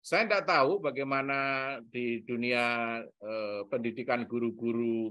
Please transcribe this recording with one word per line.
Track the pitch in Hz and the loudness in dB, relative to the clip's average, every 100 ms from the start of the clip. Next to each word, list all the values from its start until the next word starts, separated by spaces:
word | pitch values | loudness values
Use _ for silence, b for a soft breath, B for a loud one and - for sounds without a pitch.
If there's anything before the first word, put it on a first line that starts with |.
Saya | - 180 220 | 2 2 4
nggak | 202 | 2
tahu | 185 160 135 202 | 4 4 6 4
bagaimana | 151 131 139 135 135 139 135 135 135 135 | 0 -2 0 0 2 0 2 0 0 -4
di | 117 123 120 117 | -6 -4 -2 -2
dunia, | 113 120 120 123 120 120 117 113 | -2 -2 2 2 2 2 0 -2
eh, | - _ 104 110 104 104 | -8 _ -6 -4 -4 -6
pendidikan | 98 127 117 113 120 123 113 | -4 -2 -2 -4 -2 0 0
guru-guru | 117 117 113 117 117 117 113 110 | -2 -2 -2 -2 0 0 0 -2